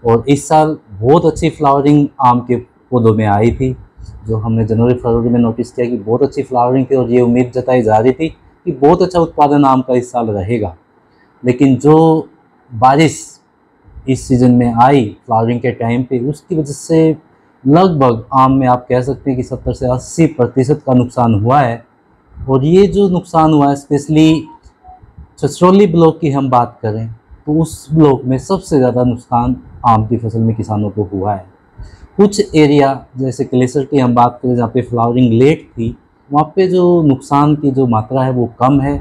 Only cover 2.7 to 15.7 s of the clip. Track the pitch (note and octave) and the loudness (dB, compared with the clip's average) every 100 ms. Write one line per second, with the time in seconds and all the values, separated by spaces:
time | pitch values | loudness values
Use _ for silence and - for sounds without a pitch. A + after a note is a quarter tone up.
2.7 | _ _ B2 A2+ A2 G#2+ G2+ A2+ A2+ C3 | _ _ 0 2 0 0 2 0 0 -6
3.7 | B2+ - _ - - - A2 G#2+ A2+ A2 | -6 -14 _ -20 -18 -8 -6 -4 -2 -2
4.7 | A2 A#2+ B2 B2 A#2 A#2 A#2+ A#2 A2+ A#2 | 0 0 0 -2 -2 0 0 0 -2 -8
5.7 | - A#2+ A#2+ G2+ A#2+ C#3 C#3+ C3+ B2+ B2 | -6 -6 -6 -4 -2 -2 -4 -4 -2 0
6.7 | C3 B2+ C3+ A#2+ A#2+ B2 A#2+ B2 B2+ B2 | 0 0 -2 0 0 2 0 -2 -4 -2
7.7 | B2+ A2 A2 A#2 B2+ D#3+ - _ _ F3+ | 0 2 2 0 -2 -6 -8 _ _ -10
8.7 | C#3 C#3 F3+ F3+ F3 E3 - D3 D3 C#3+ | 0 2 4 2 0 -2 0 2 4 2
9.7 | C3 C3 B2+ B2 A#2+ A2+ G2+ F#2+ A#2+ G#2 | 2 0 -2 -2 -6 -4 -6 -4 -4 -6
10.7 | E2 _ _ _ _ _ _ B2 B2 C#3 | -10 _ _ _ _ _ _ -4 0 2
11.7 | B2 C#3+ D#3 D#3+ D#3+ - _ _ _ _ | 2 4 4 4 2 -2 _ _ _ _
12.7 | A#2 B2+ C#3 D#3+ - - - _ _ _ | 0 2 4 2 0 -16 -20 _ _ _
13.7 | _ _ - - B2+ - B2+ B2 B2 A#2+ | _ _ -18 -6 -6 -2 2 4 4 0
14.7 | A#2 B2+ C#3+ G#2+ - - A2+ A2+ A#2+ B2 | 2 4 4 0 -8 -4 -2 0 -2 -4